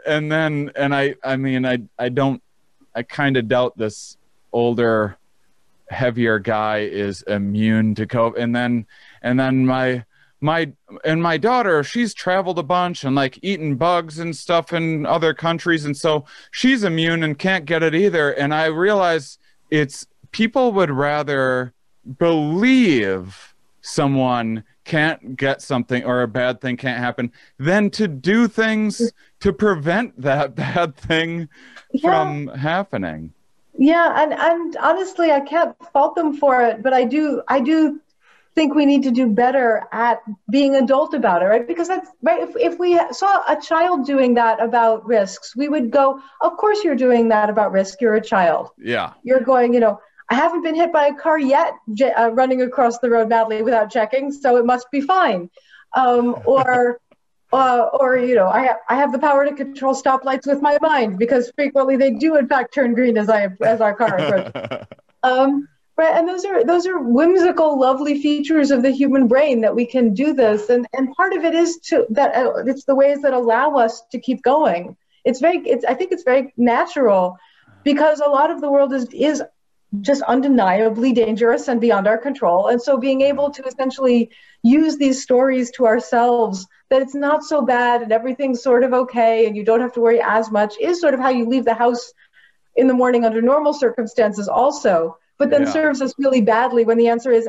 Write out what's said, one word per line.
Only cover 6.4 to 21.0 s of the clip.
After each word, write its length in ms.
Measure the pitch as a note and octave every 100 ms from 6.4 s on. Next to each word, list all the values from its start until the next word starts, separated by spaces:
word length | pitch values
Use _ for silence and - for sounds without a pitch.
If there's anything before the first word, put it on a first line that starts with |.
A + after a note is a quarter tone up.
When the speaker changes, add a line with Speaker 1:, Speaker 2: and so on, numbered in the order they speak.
| G2 G#2+ G#2+ G#2+
Speaker 1:
is 440 | G#2 G2 G2+ F#2
immune 720 | - G#2 G2+ G#2+ A2 A2 A2 G#2
to 100 | A2+
covid. 320 | B2 A#2 A#2
And 160 | A#2+
then, 320 | A#2+ B2 A#2+ G#2+ _ - _
and 160 | A#2+ B2+
then 280 | C3 C3 C3
my, 380 | C3 B2+ B2+ A2+ _ _ _
my, 320 | D3 E3 D#3 - _ G2+
and 180 | - D#3+
my 140 | E3+ D#3+
daughter, 460 | G#3+ B3+ G#3 D#3
she's 320 | C#3 A#3+ A3+
traveled 440 | - F#3 F#3 F#3 E3+
a 40 |
bunch 420 | C#3+ F3+ F3+ F3
and, 100 | C#3
like, 240 | C#3 C3+ -
eaten 340 | F#3 G3+ D#3 C3+
bugs 420 | E3 F3 E3 D#3
and 160 | E3+ D3
stuff 360 | - E3+ E3
in 340 | E3+ E3 D#3 -
other 280 | D#3+ D#3+
countries, 500 | D3+ E3 E3 F3+ E3
and 120 | D3 C#3+
so 280 | E3 D3+ C#3+ - -
she's 340 | - B3 C4
immune 380 | G3+ D#3+ E3 E3
and 160 | D#3 D3
can't 260 | F#3+ F#3+
get 180 | D3 E3
it 120 | D#3+
either. 360 | D#3+ E3+ E3+ C#3+
And 220 | - C#3+
I 120 | D3+ D#3+
realize 720 | D#3 F#3+ G3+ F3+ E3 C#3 - _ _ _
it's, 360 | D#3 C#3+ - - _ _
people 420 | - A3 C4+ B3
would 180 | G3 E3+
rather 800 | C3+